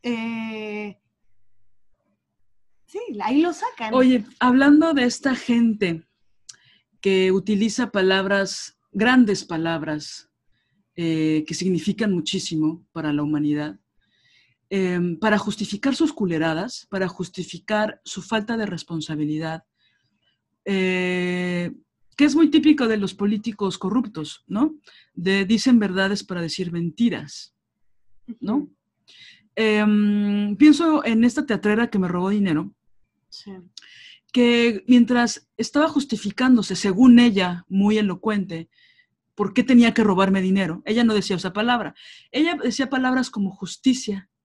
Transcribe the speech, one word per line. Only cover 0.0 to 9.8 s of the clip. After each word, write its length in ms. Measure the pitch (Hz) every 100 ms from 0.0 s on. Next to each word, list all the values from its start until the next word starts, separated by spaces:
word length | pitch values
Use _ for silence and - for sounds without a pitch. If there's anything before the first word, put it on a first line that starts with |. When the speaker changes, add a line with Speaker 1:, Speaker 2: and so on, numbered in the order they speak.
Speaker 1:
Eh, 960 | 240 233 226 226 226 220 214 208 208 196 _ _ _ - - - - - _ _ _ _ _ _ _ _ _ _ _
sí, 140 | 381 466 214
ahí 180 | 202 269
lo 120 | 339
sacan. 400 | 330 480 480 220
Speaker 2:
Oye, 320 | 247 254 247 208 _
hablando 540 | 247 254 277 294 330
de 100 | 294
esta 320 | 247 - 277 254
gente 720 | - 233 233 214 190 165 - _ _ _ _ - _ _ _ _
que 300 | 196 190 185
utiliza 600 | 190 190 208 220 214 247
palabras, 880 | 208 185 190 190 196 190 - - _ _
grandes 520 | 202 226 254 233 190 -
palabras, 840 | 160 165 165